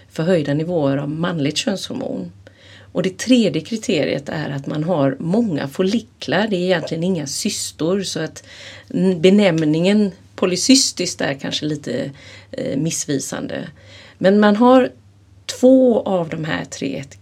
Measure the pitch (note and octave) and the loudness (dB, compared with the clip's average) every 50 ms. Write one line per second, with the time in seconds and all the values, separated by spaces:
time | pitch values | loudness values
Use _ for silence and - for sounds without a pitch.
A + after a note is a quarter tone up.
0 | - _ - - D#3+ E3+ F#3+ E3+ C#3+ C#3 C#3+ D3+ D#3+ E3+ F3+ E3 D3 C#3 C#3 C#3 | -20 _ -6 -4 0 2 2 2 2 0 0 -2 -2 -2 -2 0 0 0 0 0
1 | C#3+ D3 D3+ D#3+ E3+ F3 E3+ D#3+ C#3 D3 D3+ - - - G3+ F3 - - - - | -2 -4 -4 -4 -4 -4 -2 -2 -2 -2 -2 -2 -4 -4 -4 -4 -6 -8 -8 -8
2 | - - - - F#3 F3 - - - - - _ - - - - - - - F3 | -8 -8 -8 -8 -10 -12 -14 -18 -20 -20 -20 _ -20 -20 -20 -20 -20 -8 -4 -2
3 | F3 F#3 F#3 - - - B3+ B3 A3 F3+ - - - - A#3 A3 - - G3+ D3+ | -2 -2 -4 -4 0 2 4 4 4 2 0 -2 -6 -6 -8 -8 -4 -2 -2 0
4 | - E2+ - D3 C#3 - - D#3+ D3+ D3 D3 C#3 C#3 - - D#3 D3+ E3 F#3 D#3 | 0 -2 -2 -4 -6 -8 -8 -8 -6 -6 -8 -8 -8 -6 -6 -4 -2 -2 0 2
5 | C#3 C3+ C3+ - - E3 F3+ A3+ A#3+ G#3+ D#3+ C#3 C#3 C#3 - - F#3 F#3+ G#3 A#3 | 2 0 0 -2 -4 -2 0 0 0 0 -2 -4 -4 -4 -4 -2 -2 0 0 -2
6 | - - _ _ - - C3+ F3 G#3+ A3 G#3 F3 F3+ F#3 F#3 E3 - - D#3+ E3 | -4 -6 _ _ -6 -2 0 0 0 0 -2 -2 0 0 0 0 -2 -4 -4 -2
7 | E3 F3+ F#3+ E3 D3 C#3 - - - G#3+ - - - - - - D3+ E3 F#3+ G3+ | -2 -2 -2 -2 -4 -6 -6 -6 -6 -4 -4 -6 -8 -10 -8 -6 -4 -2 -2 -2
8 | F#3 E3 - - D#3+ D#3 - - - - - - - - - - - - - - | -4 -4 -6 -6 -6 -8 -8 -14 -20 -20 -20 -20 -20 -20 -20 -20 -14 -8 -2 0
9 | F3+ F#3+ F#3 E3 D#3 F#3 F#3+ G#3 G#3 F#3+ E3 D#3+ D#3+ D3+ D3+ D#3+ E3+ F#3 G#3 G#3+ | 2 2 2 4 6 6 6 6 6 4 4 2 2 2 2 2 2 2 4 4
10 | G#3 G3 - - - _ _ - - F#3 F3+ F3+ - - C4 C4+ - - - - | 2 0 -2 -6 -16 _ _ -2 -2 0 0 0 2 4 4 4 4 0 -2 -4
11 | F3+ F3 - - E3+ D#3+ C#3 C#3 - - - - - D3+ D3+ D3 D3 - - B2 | -6 -6 -6 -4 -4 -4 -4 -4 -6 -6 -6 -4 -4 -4 -4 -6 -6 -6 -6 -6
12 | - C#3 C#3 - - - - - - - - - - - - - D3+ E3 D#3+ - | -6 -8 -10 -14 -18 -20 -20 -20 -20 -14 -10 -8 -6 -4 -2 -2 -2 -2 -2 -4
13 | - - D3 C3+ C3+ - - - - - - - - - - - - - - - | -4 -4 -4 -4 -4 -6 -8 -8 -8 -8 -8 -8 -10 -10 -14 -18 -20 -20 -20 -20
14 | - - - - D#3+ F#3 G3+ G#3 G#3 G#3 G#3 G#3 A#3+ B3 B3+ C4 B3+ C4 - - | -20 -20 -6 0 2 4 4 6 6 4 4 6 6 6 6 6 4 2 -2 -10
15 | _ _ _ _ _ _ _ - _ - - - - B3+ C4 C4 C4 B3 A3+ G#3 | _ _ _ _ _ _ _ -18 _ -14 -2 2 6 6 8 8 6 6 4 2
16 | - - G3 F3+ E3+ D#3+ E3 E3 D#3 D#3 E3+ F3 - - - - - - C3+ D3 | 0 0 -2 -2 -2 -4 -6 -6 -4 -4 -4 -4 -6 -8 -10 -8 -6 -6 -6 -8
17 | C#3 - - - | -10 -12 -16 -20